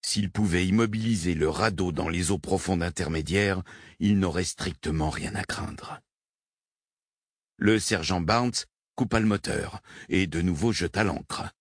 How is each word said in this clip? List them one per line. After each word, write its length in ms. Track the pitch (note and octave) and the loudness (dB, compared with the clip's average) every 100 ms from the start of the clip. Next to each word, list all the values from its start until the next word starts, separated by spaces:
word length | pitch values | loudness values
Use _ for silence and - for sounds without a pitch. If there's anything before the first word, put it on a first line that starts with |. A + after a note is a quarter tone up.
S'il 300 | - - G2 | -2 -2 -2
pouvait 340 | - G#2+ F2 F#2 | 0 2 2 2
immobiliser 680 | G#2 A2+ A2 A2+ A2 E2+ | 2 2 0 0 0 0
le 160 | E2 D#2 | 2 0
radeau 420 | D#2 A2 F2+ F#2 | 2 0 2 -2
dans 160 | D#2 E2 | 0 -2
les 240 | E2+ E2+ | -2 0
eaux 60 | F#2 | -2
profondes 460 | - F#2 - F2+ | 0 -2 0 0
intermédiaires, 800 | E2+ E2+ D#2+ E2 D2 F#2+ G2+ F#2+ F#2 - - - | 0 -2 -2 -2 0 0 2 0 -6 -16 -20 -2
il 180 | G#2+ G2+ | 2 4
n'aurait 280 | F#2 E2 F2+ | 2 0 -4
strictement 640 | - F#2+ D#2 D#2 D#2 D#2 | -4 -8 -6 -4 -2 -2
rien 260 | D2+ - G2+ | -2 -6 -6
à 80 | |
craindre. 560 | - - F2 - - - _ _ _ _ _ _ _ _ _ _ _ _ _ _ _ - | -6 -6 -8 -10 -14 -16 _ _ _ _ _ _ _ _ _ _ _ _ _ _ _ 0
Le 200 | G2+ A2 | 2 2
sergent 440 | - G2+ D#2+ F2+ | 2 -2 0 0
Barnes 340 | E2+ A#2 B2 - - _ _ - | 4 4 4 -2 -8 _ _ -4
coupa 240 | B2 A2+ | 0 2
le 60 | A2 | 4
moteur 560 | G2+ - G2+ G2+ - _ - - | 2 0 -4 -4 -12 _ -20 -2
et 180 | F2+ F#2 | 0 2
de 140 | D#2+ | 2
nouveau 320 | F2+ D#2 A2+ | 0 2 0
jeta 320 | G#2+ F2 - | 0 -2 0
l'ancre. 480 | G#2 - - - - _ | 0 0 -6 -8 -10 _